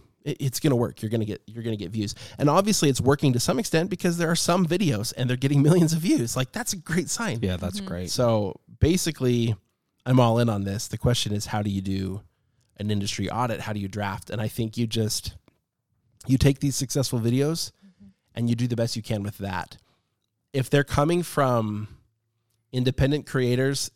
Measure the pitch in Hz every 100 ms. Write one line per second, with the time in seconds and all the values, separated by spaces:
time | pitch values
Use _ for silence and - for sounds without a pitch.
0 | _ _ 147 - 139 - 156 127 107 -
1 | 110 117 104 98 - 117 113 107 90 110
2 | 101 - - - 143 165 202 190 151 131
3 | 123 143 143 120 - 135 170 160 190 220
4 | 180 170 165 170 - 180 170 180 180 107
5 | 107 - 123 123 135 143 147 180 160 160
6 | 175 311 - - - 240 247 196 - 170
7 | - - 226 127 98 87 95 98 95 87
8 | 90 - 120 113 98 - _ - 151 185
9 | 170 151 127 120 113 104 _ _ _ _
10 | 123 131 117 117 117 104 98 104 - 117
11 | 120 117 107 104 - 107 104 98 95 95
12 | 95 98 - _ _ _ _ - 104 104
13 | 98 - 98 113 123 110 113 104 98 104
14 | 101 95 - 104 107 - 113 117 117 113
15 | 107 - - - _ _ _ _ _ _
16 | _ _ - 135 139 139 143 - 131 147
17 | 127 123 113 127 143 165 - - - _
18 | - _ _ - 120 117 123 117 117 117
19 | - 110 101 - 98 92 - - _ _
20 | _ _ _ _ _ 135 127 143 139 -
21 | 151 175 170 - 131 120 110 104 107 -
22 | _ _ _ _ _ _ _ 127 127 -
23 | 135 147 - 135 123 123 131 139 -